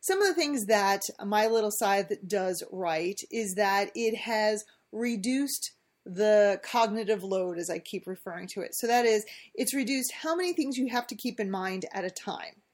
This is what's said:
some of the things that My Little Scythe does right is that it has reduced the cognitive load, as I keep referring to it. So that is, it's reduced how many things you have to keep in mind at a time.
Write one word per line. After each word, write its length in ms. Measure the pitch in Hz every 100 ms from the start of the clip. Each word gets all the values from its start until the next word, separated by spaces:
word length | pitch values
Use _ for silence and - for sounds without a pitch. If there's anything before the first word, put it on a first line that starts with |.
some 200 | - 381
of 60 | 403
the 60 |
things 320 | 339 294 285 202
that 360 | 214 196 196 - - 202
My 220 | 208 220
Little 240 | 226 214
Scythe 400 | 208 208 196 190 208 185
does 340 | 202 185 175 -
right 460 | 185 175 160 175 202 -
is 220 | 226 214 185
that 340 | 202 196 202 -
it 220 | 226 226
has 480 | 226 220 214 214 - _ _
reduced 800 | 214 240 233 196 262 277 - - _ _ _ -
the 540 | 180 214 214 202 196
cognitive 640 | - 247 226 214 202 214
load, 340 | 190 190 185 170
as 120 | 170
I 100 | 170
keep 280 | - 190 185
referring 400 | 185 - 175 185
to 140 | -
it. 140 | - -
So 120 | 233
that 180 | 240 233
is, 180 | 214 214 - - -
it's 180 | 254
reduced 380 | 277 240 269 254
how 240 | - 311 330
many 160 | 359
things 240 | 339 277 254
you 120 | 254
have 180 | 240 240
to 80 | 220
keep 240 | 247 -
in 100 | 202
mind 360 | 190 185 185 180
at 100 | 196
a 60 | 185
time. 520 | 185 - - 82 - _